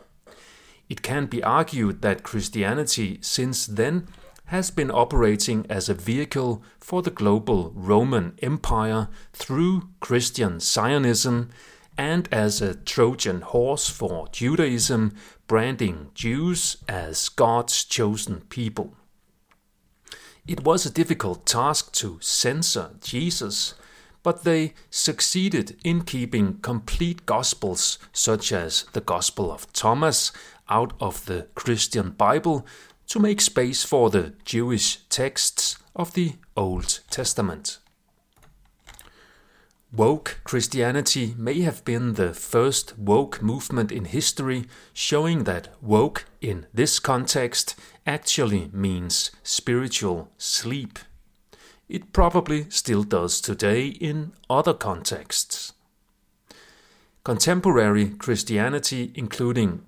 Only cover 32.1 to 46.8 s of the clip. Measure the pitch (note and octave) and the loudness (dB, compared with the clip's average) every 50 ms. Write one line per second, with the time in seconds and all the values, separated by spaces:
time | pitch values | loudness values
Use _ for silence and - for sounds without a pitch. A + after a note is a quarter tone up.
32.1 | - - G#2+ G#2 B2+ D#3+ - F3 D#3 C#3 - - - - - - _ _ _ - | 0 2 4 4 4 4 2 0 0 0 -2 -8 -16 -20 -20 -20 _ _ _ -4
33.1 | - A3+ G#3 G#3 G3+ G#3 - - - - B2 B2 C3 - - - D3+ C3+ A#2+ A2 | 2 2 4 4 4 4 2 2 4 2 2 2 0 -2 0 2 4 6 6 6
34.1 | G2+ G2 E2+ D2 - - - - - A2+ A#2+ B2 B2 G#2+ - - - - _ _ | 6 4 2 0 -6 -12 -10 -4 -2 0 0 2 2 2 2 0 -2 -4 _ _
35.1 | - - C3 - - - - - - - - - - - - _ - - F3 E3+ | -2 0 0 0 0 0 -2 0 0 0 -2 -2 -4 -6 -12 _ -6 -6 -6 -2
36.1 | - F#3 F3 D#3+ C3 - - - _ A2 G2 F#2 F#2 F2+ F2+ - - - - - | 0 0 0 0 -2 -6 -14 -8 _ -2 -2 0 -2 -2 -2 -2 -4 -4 -6 -8
37.1 | - - B2+ - - - G#2+ F#2 D#2+ D2 - - - - _ _ _ _ _ _ | -6 -4 -2 -2 0 0 -2 -2 -4 -6 -8 -10 -10 -10 _ _ _ _ _ _
38.1 | _ _ _ _ _ _ - - _ _ _ _ _ _ _ - - - - - | _ _ _ _ _ _ -20 -20 _ _ _ _ _ _ _ -20 -20 -20 -20 -20
39.1 | - - - - _ _ _ _ _ _ _ _ _ _ _ _ A#2+ A2 G#2+ A#2+ | -20 -20 -20 -20 _ _ _ _ _ _ _ _ _ _ _ _ 0 2 4 4
40.1 | D3+ D3+ - - - - - - - B2 A2+ - - C3 A#2+ A#2+ B2+ C#3+ C#3 - | 4 2 -2 -8 -12 -10 -8 -4 -2 -2 -2 -2 0 0 0 0 0 0 0 0
41.1 | - C#3+ A#2+ A2 A#2+ A#2 A2+ A#2+ C#3+ E3 F3+ D#3+ - - - - A#2 A#2+ B2 A#2+ | 0 0 -2 -4 -4 -4 -4 -2 0 0 0 0 -2 -4 -4 -4 -2 0 0 -2
42.1 | A2 G#2+ F#2+ F2 E2 - - - - A#2 A#2+ C#3 C3+ - - - - A2 G#2 G2+ | 0 0 0 -2 -2 -6 -8 0 2 2 4 4 2 0 -4 -6 -10 -4 2 4
43.1 | G#2 B2 C#3 - - - G#2 G#2+ A#2+ C3+ - - C3+ B2 A2+ G#2 - - F#2+ E2+ | 4 4 4 0 -4 -4 -2 -2 -2 -4 -4 -4 -2 -2 -2 -2 -2 -6 -6 -4
44.1 | - C#3 - - - - C#3 C3 C3 B2+ A#2 - - - - - _ - - - | -4 -2 0 0 -2 -2 -2 -2 -2 -4 -6 -8 -14 -20 -20 -16 _ -6 -2 0
45.1 | D3 D3 D#3 E3 E3 D#3 A2 - F2+ F2 - - - - - G#2+ G#2+ G#2+ B2 D3+ | 2 2 2 2 2 0 0 -2 -2 -4 -6 -10 -16 -12 0 4 4 4 4 2
46.1 | - - - - - _ - A#2 G2 E2+ D#2 - - A2 | 0 -6 -10 -12 -12 _ -6 -6 -6 -6 -8 -4 0 2